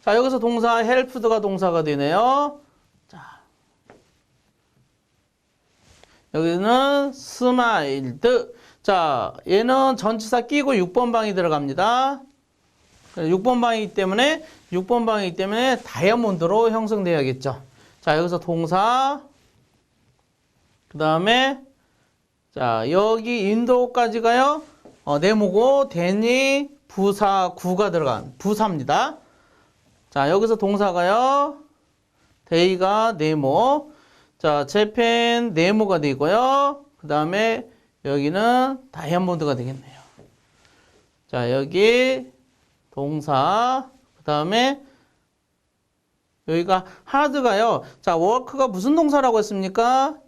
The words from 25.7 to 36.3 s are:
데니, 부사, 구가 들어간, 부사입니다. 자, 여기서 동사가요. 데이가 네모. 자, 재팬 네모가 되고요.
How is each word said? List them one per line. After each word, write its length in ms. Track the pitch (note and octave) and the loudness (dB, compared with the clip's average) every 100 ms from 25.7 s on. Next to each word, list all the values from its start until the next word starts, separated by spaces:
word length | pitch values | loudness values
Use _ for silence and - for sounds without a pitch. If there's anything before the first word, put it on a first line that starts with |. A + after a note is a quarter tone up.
| C#4 C4+ | 4 2
데니, 800 | E3+ F3 G3+ A3+ B3+ C4+ C#4 C#4+ - _ | -2 -2 0 2 2 2 0 -2 -12 _
부사, 640 | - G3 G3+ G#3 G3 F3+ F3 | -2 0 2 2 2 0 -4
구가 340 | F3+ F#3 G#3 | -4 0 0
들어간, 440 | E3+ D3 A2 C3+ - | 0 0 -2 -6 -8
부사입니다. 800 | F#3+ G#3 G#3+ E3 B2+ D#3+ C4 D#4 _ _ _ _ _ _ _ _ _ | -4 -2 -2 -4 -2 0 0 -6 _ _ _ _ _ _ _ _ _
자, 220 | - C#3 | -2 0
여기서 260 | F#3 A3 A3 | 2 2 0
동사가요. 1000 | G3 G3+ G3+ F3 F3 G#3+ C4 C#4 C#4+ C#4+ - _ _ _ _ _ _ _ _ | 0 0 0 0 0 2 2 0 -2 -6 -20 _ _ _ _ _ _ _ _
데이가 680 | E3 F3+ F#3 F#3 G#3+ A3+ F#3+ | 2 2 2 0 2 0 0
네모. 720 | D#3 D#3 C3+ D3+ A#3+ C#4+ D4 - _ _ _ _ | -2 0 0 2 2 0 -2 -20 _ _ _ _
자, 280 | D#3+ D3 C#3+ | 0 0 0
재팬 840 | G#3 G#3+ G#3+ A#3 A#3 A#3 A#3 A#3+ | 0 0 0 0 2 2 0 0
네모가 480 | D#3+ E3+ G#3+ G#3+ F3+ | 0 2 2 2 0
되고요. 840 | D3 C3 D3 | 0 0 0